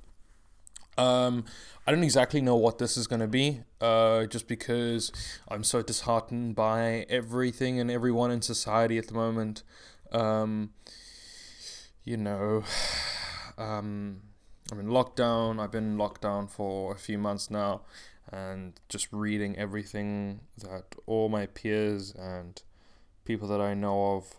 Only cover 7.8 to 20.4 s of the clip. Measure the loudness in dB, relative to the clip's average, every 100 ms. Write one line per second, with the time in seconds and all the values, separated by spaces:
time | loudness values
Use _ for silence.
7.8 | 0 2 2 4 2 0 -2 -2 2 4
8.8 | 4 2 -2 -2 0 0 -2 -6 -14 -20
9.8 | -20 -20 -4 0 2 2 0 -2 -4 -8
10.8 | -20 -20 -20 -20 -20 -20 -20 -18 -16 -16
11.8 | -20 -16 -8 -4 -2 -2 0 0 0 -2
12.8 | -2 -2 -4 -6 -8 -10 -12 -10 -6 -4
13.8 | -4 -6 -8 -10 -16 -20 -20 -18 -10 -6
14.8 | 0 2 2 2 2 2 0 -2 -4 -2
15.8 | -2 0 -2 -2 -2 -2 -4 -6 -4 -4
16.8 | -4 -6 -6 -2 -2 -2 -4 -2 -2 -2
17.8 | -8 -20 -20 -20 -14 -10 -10 -10 -12 -14
18.8 | -12 -8 -6 -2 0 0 0 -4 -4 -6
19.8 | -6 -6 -4 -4 -4 -8